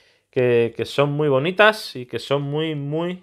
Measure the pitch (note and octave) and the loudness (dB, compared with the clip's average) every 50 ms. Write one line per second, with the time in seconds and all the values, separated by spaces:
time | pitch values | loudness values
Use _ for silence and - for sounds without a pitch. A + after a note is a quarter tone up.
0 | _ _ _ _ _ _ _ C3 B2 B2 A#2+ A#2 A#2 A2+ - - A#2 - - - | _ _ _ _ _ _ _ 0 2 4 4 4 2 2 -2 -6 -6 -2 0 0
1 | C#3+ D3 C#3+ D3 D#3 D3 C3+ C3 C#3 F3 F#3 F#3+ G#3 G#3+ G#3+ G#3+ - - - C3 | 2 2 0 0 0 2 2 2 0 0 2 4 4 4 4 2 -6 -12 -12 -14
2 | B2 - - A2+ - - C#3 C#3+ C#3+ C#3 C#3+ D3+ D#3+ D#3+ D#3 D3 C#3 C#3+ D3+ D#3+ | -12 -10 -10 -10 -4 -2 -2 -2 -2 -4 -4 -4 -4 -4 -4 -6 -6 -4 -4 -4
3 | E3+ F3 F3+ F3+ | -4 -4 -6 -10